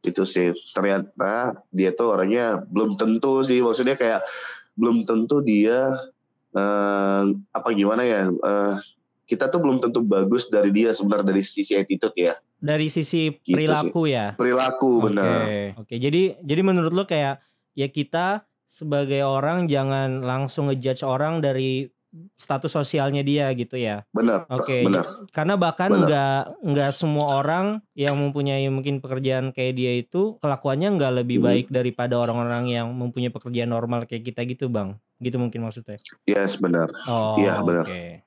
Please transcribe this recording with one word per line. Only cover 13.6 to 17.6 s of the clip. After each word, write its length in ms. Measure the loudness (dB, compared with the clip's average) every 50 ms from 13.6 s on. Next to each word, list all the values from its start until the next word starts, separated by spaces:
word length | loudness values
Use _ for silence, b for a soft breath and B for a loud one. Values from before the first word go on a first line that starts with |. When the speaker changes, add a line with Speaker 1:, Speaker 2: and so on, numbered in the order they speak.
| 2 2 2 2 0 0 0 0 0
Speaker 2:
ya? 260 | 2 2 0 -2 -4 -2
Speaker 1:
Perilaku, 560 | -2 0 2 2 2 0 0 0 0 2 4 4 4
Speaker 2:
Oke, 80 | 2 2
Speaker 1:
benar. 320 | 2 2 2 2 2 0 0 -2 -2 -4 -4 -6 -10
Speaker 2:
oke. 180 | -14 -14 _ -6
Jadi, 260 | -4 -2 0 2 2 0 0 -2 -6
jadi 220 | -4 -2 0 2
menurut 300 | 2 2 2 2 2 0
lo 120 | 0 -2 -2
kayak, 380 | -2 -2 -2 0 -2 -4 -6 _ _ _ _